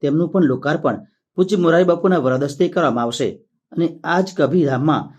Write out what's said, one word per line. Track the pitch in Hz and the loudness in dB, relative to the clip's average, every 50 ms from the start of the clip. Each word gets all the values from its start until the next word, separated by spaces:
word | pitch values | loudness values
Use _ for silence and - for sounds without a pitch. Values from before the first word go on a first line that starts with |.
તેમનું | - 143 143 160 175 160 | -4 -2 0 0 -2 0
પણ | - 190 165 | 2 2 2
લોકાર્પણ | 131 127 127 - 143 156 151 - 131 104 - - _ _ _ _ _ - | 2 0 0 -2 -4 -4 0 -2 -2 -4 -4 -10 _ _ _ _ _ -2
પૂજ્ય | 180 185 185 208 | -2 0 0 0
મોરારી | 180 175 165 160 175 185 | 2 2 4 4 4 4
બાપુના | 175 170 170 190 185 180 | 2 2 2 2 0 2
વરદ | 160 127 131 131 131 143 | 2 2 0 0 0 -2
હસ્તે | 139 143 - 180 | -4 -2 -2 -2
કરવામાં | 170 - 180 165 135 117 120 117 | 0 0 0 0 0 0 0 -4
આવશે | 117 120 - 131 92 - - _ _ _ _ _ _ | -4 -4 -4 -4 -4 -6 -8 _ _ _ _ _ _
અને | - 165 170 165 165 - - | -4 -2 -2 -2 -4 -6 -6
આ | 160 170 185 | -2 0 0
જ | 185 185 - | -2 -2 -2
કબીરધામમાં | - 147 131 165 180 151 135 131 123 147 156 139 101 76 - - | -2 -2 0 2 2 0 0 0 0 0 0 0 0 -2 -8 -16